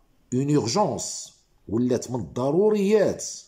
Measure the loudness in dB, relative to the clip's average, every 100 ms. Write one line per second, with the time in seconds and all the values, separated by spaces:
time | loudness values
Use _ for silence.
0 | _ _ -6 -2 2 2 2 0 0 -2
1 | -6 -10 -14 _ _ _ -6 -2 0 0
2 | -2 -8 -6 -4 0 2 4 4 4 4
3 | 2 0 -8 -14